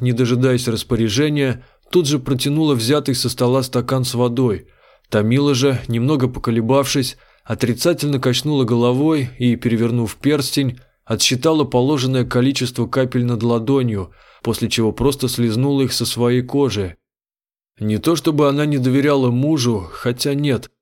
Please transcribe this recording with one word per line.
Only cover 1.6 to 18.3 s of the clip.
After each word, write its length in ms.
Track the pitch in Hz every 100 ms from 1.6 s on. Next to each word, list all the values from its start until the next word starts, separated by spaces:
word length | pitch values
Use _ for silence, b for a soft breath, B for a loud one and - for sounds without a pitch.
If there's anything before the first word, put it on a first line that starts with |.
| b b _
тут 160 | 180 143
же 120 | 151
протянула 560 | - 131 147 151 156
взятый 400 | 123 110 147 139
со 160 | 127 120
стола 320 | - 123 131
стакан 420 | 127 123 123 131
с 100 | 127
водой. 520 | 123 123 120 127 92 b b b b _
Тамила 460 | 107 110 131 143
же, 260 | 127 139 127 -
немного 400 | 117 127 147 127
поколебавшись, 880 | 131 123 117 113 139 135 139 127 - b b
отрицательно 760 | - 110 123 120 170 151 147 135
качнула 440 | 131 123 151 143
головой 640 | 117 120 120 127 156 156 127 -
и, 180 | 123 117
перевернув 600 | 120 113 117 120 110 -
перстень, 640 | 143 147 131 143 135 - b b -
отсчитала 580 | 113 - 127 160 156
положенное 600 | 139 123 131 151 127 131 123
количество 600 | 123 131 135 120 - 117
капель 380 | 139 127 127
над 180 | 120 117
ладонью, 680 | 117 117 113 139 123 101 92 b b b
после 260 | - 107 113
чего 240 | - 110
просто 360 | - 135 135 131
слезнула 540 | - 117 110 139 139
их 120 | 131
со 100 | -
своей 380 | 117 117 120 123
кожи. 540 | 123 143 135 101 92 - _ _ _ _ _ _ _ -
Не 180 | 107 107
то 180 | 160 165
чтобы 320 | 165